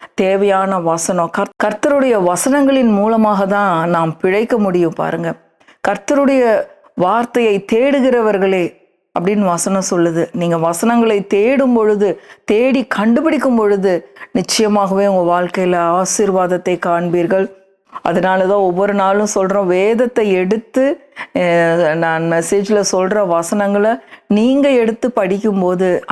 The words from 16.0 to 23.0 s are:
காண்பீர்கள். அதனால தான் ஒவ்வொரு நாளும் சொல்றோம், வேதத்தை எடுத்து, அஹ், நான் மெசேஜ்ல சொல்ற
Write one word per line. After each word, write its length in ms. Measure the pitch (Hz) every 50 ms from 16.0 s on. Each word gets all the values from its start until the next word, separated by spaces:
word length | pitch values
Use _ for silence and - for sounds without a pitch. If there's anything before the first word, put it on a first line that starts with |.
| 190 180 - - 208 190 180 185 180 175 180 175 - 190 180 170 -
காண்பீர்கள். 760 | 180 170 170 175 175 165 175 175 170 190 190 196 - - - _ _ _ _ _ _ - - -
அதனால 380 | - 170 185 175 185 185 190
தான் 180 | 185 185 202 208
ஒவ்வொரு 360 | 196 180 175 180 202 202 202
நாளும் 320 | 202 190 190 196 208 214 208 -
சொல்றோம், 320 | 208 190 185 196 202 196
வேதத்தை 640 | 175 180 185 196 214 233 220 254 240 - 247 214 208 190
எடுத்து, 760 | 185 185 185 214 226 - - - 254 262 277 339 - - _ _ - - - - 180
அஹ், 560 | 180 175 170 170 170 165 165 170 175 151 156
நான் 280 | 165 165 165 160 160 165
மெசேஜ்ல 600 | 165 165 165 165 165 202 202 196 202 214 208 196 202 -
சொல்ற 340 | 185